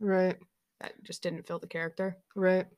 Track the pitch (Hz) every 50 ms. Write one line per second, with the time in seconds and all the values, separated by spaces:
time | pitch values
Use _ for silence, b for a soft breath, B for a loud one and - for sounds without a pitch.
0 | 214 196 190 185 185 185 180 - - _ _ _ _ _ _ _ - - - -
1 | 196 - 175 - - 175 165 165 - - 170 170 - - - 165 165 165 165 -
2 | 190 190 180 185 _ _ _ 202 185 185 185 185 185 - _